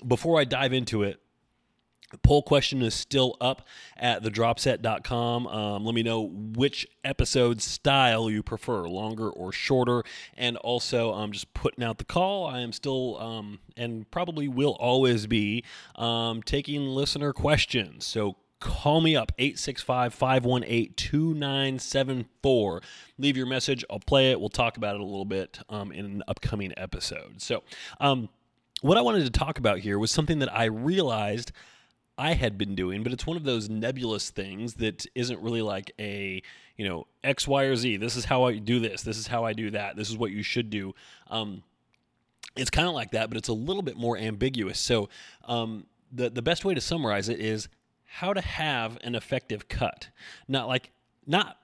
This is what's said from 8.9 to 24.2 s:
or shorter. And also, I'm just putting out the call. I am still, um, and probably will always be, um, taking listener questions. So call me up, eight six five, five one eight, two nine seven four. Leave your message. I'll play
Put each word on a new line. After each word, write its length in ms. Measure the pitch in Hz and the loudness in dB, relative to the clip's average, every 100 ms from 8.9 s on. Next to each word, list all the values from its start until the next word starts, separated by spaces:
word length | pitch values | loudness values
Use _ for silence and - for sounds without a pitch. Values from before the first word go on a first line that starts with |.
| 92 110 110 110 | -4 -4 -4 -6
or 220 | - 92 | -6 -8
shorter. 520 | - - 131 123 120 - - - - | -4 2 4 4 2 0 -10 -14 -4
And 220 | 123 117 | -2 -2
also, 560 | 117 120 - 123 117 | -2 -2 0 0 0
I'm 180 | 101 107 | -2 -4
just 220 | 98 - | -6 -10
putting 300 | - - - | -2 -2 -2
out 160 | 117 113 | -4 -4
the 60 | - | -2
call. 420 | 175 185 202 165 | 0 2 0 -4
I 140 | 127 | -4
am 100 | 120 | -6
still, 480 | - 143 131 127 107 | -6 -2 -2 -2 -4
um, 400 | 113 113 104 101 _ - | -8 -8 -10 -14 _ -8
and 320 | 120 113 107 | -6 -6 -6
probably 380 | 175 175 156 143 | -4 -4 -2 -2
will 280 | 123 143 - | 2 2 2
always 480 | 120 131 131 117 107 | 4 6 6 4 2
be, 360 | 113 104 113 - - - - | 2 2 -2 -6 -18 -16 -4
um, 440 | 117 117 117 113 | -2 0 -2 -4
taking 460 | - 143 143 147 139 | -2 -4 -2 -4 -2
listener 440 | 131 143 143 143 | -2 -2 -2 -2
questions. 720 | - 143 151 - 127 92 55 - | 0 2 4 4 0 -2 -6 -6
So 320 | 113 101 92 _ - | -2 -2 -4 _ -10
call 420 | - - 147 156 | -4 0 4 4
me 140 | 160 147 | 6 4
up, 160 | 113 - | 0 0
eight 220 | 135 - | 0 -2
six 240 | - 127 | -6 -6
five, 280 | - 127 123 | -2 2 2
five 340 | - 131 131 123 | 2 4 4 4
one 180 | 127 - | 2 2
eight, 320 | 117 - - | 0 0 -4
two 380 | - 147 160 156 | 0 2 2 0
nine 420 | 139 135 135 131 | -2 0 0 -2
seven 480 | - 139 135 127 113 _ | -2 0 0 -2 -6 _
four. 400 | 139 127 101 87 - - - - | 4 6 4 -2 -10 -20 -18 -2
Leave 180 | 143 131 | 0 2
your 80 | 127 | 0
message. 400 | 131 - 127 - | -2 0 -2 -4
I'll 120 | 101 | -6
play 320 | - 139 | 4 6